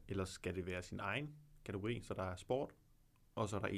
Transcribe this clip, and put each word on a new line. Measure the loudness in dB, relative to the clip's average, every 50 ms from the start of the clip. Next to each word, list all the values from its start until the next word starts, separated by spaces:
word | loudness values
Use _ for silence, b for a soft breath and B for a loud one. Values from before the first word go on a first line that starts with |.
| -4 -2
eller | 0 2 0
skal | 0 -2 -2 -2 0 0
det | 0 0
være | 0 0 -2
sin | -2 -4 -4 -2
egen | 0 0 0 0 0 -4 -6 -12 -18 -20 -20 -10 -6
kategori, | -4 -2 0 0 0 0 0
så | -2 -2 0
der | 0
er | 0 0 -2
sport, | -2 0 2 2 2 2 0 -6 -10 -20 -20 -20 -20 -20 -20 -20 -20 -20 -4 0
og | 0 2 2
så | 2
er | 2
der | 2 2 2